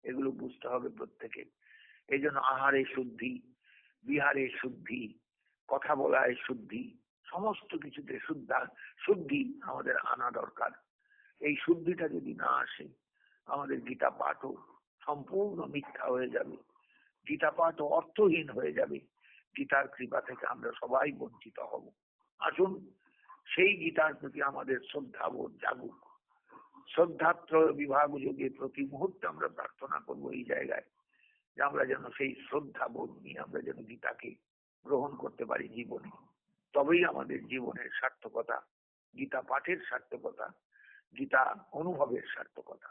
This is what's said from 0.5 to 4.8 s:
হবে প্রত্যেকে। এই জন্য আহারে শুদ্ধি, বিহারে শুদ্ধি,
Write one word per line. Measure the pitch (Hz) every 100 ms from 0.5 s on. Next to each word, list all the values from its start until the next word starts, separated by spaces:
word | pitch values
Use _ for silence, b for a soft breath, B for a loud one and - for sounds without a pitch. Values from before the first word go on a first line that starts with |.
| - 127
হবে | 123 123
প্রত্যেকে। | - - _ 117 - - _ B B B B -
এই | 139
জন্য | 147 139
আহারে | 131 131 139 135 131
শুদ্ধি, | 135 127 113 123 123 - _ b b b b
বিহারে | 117 147 143 139 131 -
শুদ্ধি, | 127 -